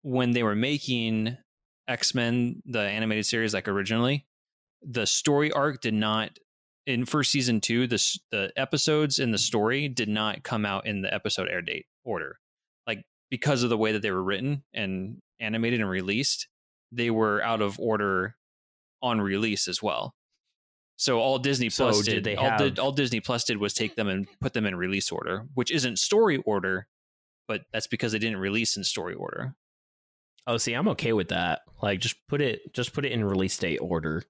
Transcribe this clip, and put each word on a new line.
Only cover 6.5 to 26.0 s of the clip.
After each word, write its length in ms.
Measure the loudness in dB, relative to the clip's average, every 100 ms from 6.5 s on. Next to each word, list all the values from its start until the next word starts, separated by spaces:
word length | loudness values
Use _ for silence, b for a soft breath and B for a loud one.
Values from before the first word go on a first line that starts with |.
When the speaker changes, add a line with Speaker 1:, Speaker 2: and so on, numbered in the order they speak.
| _ _ _ -4
Speaker 1:
in, 200 | -2 0
for 180 | 0
season 360 | 2 2 2 2
two, 260 | 2 2 2
the 80 | 2
s-, 240 | 0 -2 _
the 200 | -4 -4 -4
episodes 600 | -2 0 2 2 2 2
in 140 | 2
the 60 | 2
story 500 | 2 2 2 2 -2
did 220 | -2 0
not 340 | 0 0 -4
come 220 | -4 -2 0
out 200 | -2 -2
in 160 | -4
the 100 | -2
episode 360 | -2 -2 -2 -2
air 120 | -4
date 260 | -4 -8 -10 _
order. 360 | -6 -6 -6 -12 _ _ _ _ -8
Like, 200 | -8 -10 _ _
because 320 | -4 0 2
of 60 | 2
the 60 | 2
way 160 | 2
that 80 | 0
they 80 | 0
were 120 | -2
written 400 | 0 -2 -2 -4 _
and 480 | -6 -4 -4 -6 -12 _ _
animated 420 | -4 0 0 0
and 80 | 0
released, 580 | -2 0 0 0 -2 -6 _ _ _ _
they 180 | -2 0
were 320 | 4 2 2
out 200 | 0 0
of 180 | 0 0
order 580 | -2 2 2 0 -2 -8 _ _ _ _ _ _
on 180 | 0 0
release 480 | 2 0 0 0 -2
as 140 | -2
well. 340 | -2 -2 -6 _ _ _ _ _ _ _ _ -4
So 240 | 2 2
all 200 | 2 2
Disney 300 | 2 2 0
Plus 260 | 2 4 4
Speaker 2:
So 60 |
did 80 | 2 0
Speaker 1:
did, 80 |
Speaker 2:
they 120 | -2 0
Speaker 1:
all 140 | 2
Speaker 2:
have 80 | 4
Speaker 1:
did, 180 | 2 2
all 140 | 0
Disney 280 | 0 0 0
Plus 220 | 0 -2
did 140 | 0 0
was 160 | 0
take 220 | 0 -2 -2
them 120 | 0
and 200 | 0 -4 -6
put 140 | -4
them 140 | 0 -2
in 80 | -2
release 360 | -2 -2 -2
order, 360 | -4 -4 -6 -4 -4
which 160 | -2
isn't 260 | 0 0
story 400 | -2